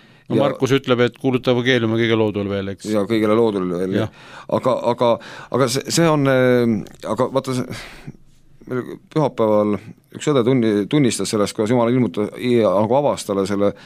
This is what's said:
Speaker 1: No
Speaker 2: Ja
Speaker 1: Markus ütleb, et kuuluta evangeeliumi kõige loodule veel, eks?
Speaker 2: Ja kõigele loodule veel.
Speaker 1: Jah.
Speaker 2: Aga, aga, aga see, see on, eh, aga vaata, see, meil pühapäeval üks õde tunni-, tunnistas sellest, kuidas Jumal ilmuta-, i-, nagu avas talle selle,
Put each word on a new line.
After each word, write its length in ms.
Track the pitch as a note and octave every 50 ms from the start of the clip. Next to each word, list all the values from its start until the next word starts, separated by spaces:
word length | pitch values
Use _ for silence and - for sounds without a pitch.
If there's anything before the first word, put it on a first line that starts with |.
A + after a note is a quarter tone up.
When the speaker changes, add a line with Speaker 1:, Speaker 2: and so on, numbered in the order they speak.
| _ - - _ _ -
Speaker 1:
No 60 | B2+
Speaker 2:
Ja 60 | C3+ C#3
Speaker 1:
Markus 280 | C#3+ - - C#3 A#2
ütleb, 280 | C3+ C3+ - C3 B2 A#2
et 160 | B2 A#2+ - -
kuuluta 340 | - C3+ B2+ B2+ - C3
evangeeliumi 460 | B2 B2 A#2+ B2+ C3 A#2+ A2+ A2 A2 A2+
kõige 200 | A#2 A2+ A2+ A2
loodule 320 | A2 G#2+ G2 G#2 G2+ G2
veel, 180 | G2+ G2 G2 G2
eks? 160 | G2 - -
Speaker 2:
Ja 180 | G#2 G#2+ G#2 G2+
kõigele 320 | F#2+ A2+ A2 G#2+ G#2+ G#2+
loodule 420 | A2+ A#2 A2+ G2+ G2 F#2 F2+ E2+ F2
veel. 160 | F#2+ F#2 F#2+
Speaker 1:
Jah. 160 | G#2 A2 G#2 - - - - - - - -
Speaker 2:
Aga, 240 | - A2 - C3 A#2 - - A#2+
aga, 300 | A#2+ - B2+ A#2 A2+ G2 - - - - - -
aga 160 | - A#2+ C3+ A#2+
see, 160 | A#2+ C3+ - A2+
see 180 | A2 D#3 E3+ E3
on, 200 | D#3 D3 C#3 C#3
eh, 560 | C3 B2+ B2+ B2+ B2 B2 A#2+ A#2 A2 G2 - - - - - E2
aga 220 | A2 G#2 B2+ G#2
vaata, 240 | B2 C3+ - C3+ B2+
see, 120 | B2+ - - - - - - - - - - - - - _ _ - _ _ - - - -
meil 160 | B2+ B2+ A2+ - - - _ _
pühapäeval 720 | - D#3 D3 A#2+ - - A2+ G#2+ G#2+ G#2 G#2 G#2+ G#2 F#2+ - - - _ _ _ -
üks 120 | - - D3+
õde 160 | D3 C3 A2
tunni-, 400 | A#2 C3+ B2+ A2 A2 G#2 G#2 G2+ F#2
tunnistas 420 | C#3 D3+ C#3+ A2+ G2 - G2 -
sellest, 260 | - G#2+ G2+ F#2 -
kuidas 140 | - G#2+ G#2
Jumal 180 | B2+ B2 A#2 A#2
ilmuta-, 400 | B2 C3 A#2+ F#2+ E2+ G2+ G#2+ F#2 - A#1+
i-, 240 | G2+ B2 A#2+ A#2
nagu 320 | A2 G2 F2+ G2 A2 G#2 B2
avas 300 | C#3+ D3 B2+ G2 - -
talle 220 | - G2+ G2 G2 F#2
selle, 260 | G2+ G2 G2+ G2+ - - -